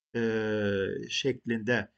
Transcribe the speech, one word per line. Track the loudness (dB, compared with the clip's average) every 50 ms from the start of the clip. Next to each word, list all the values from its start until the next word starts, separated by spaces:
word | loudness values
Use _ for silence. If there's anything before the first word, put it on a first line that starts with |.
| _ _ -2
e, | 0 0 2 2 0 0 0 0 2 2 2 2 2 0 0 -2 -6 -6 -6
şeklinde, | -4 -2 0 0 -2 -2 -2 -2 -2 -2 0 0 0 0 0 -4 _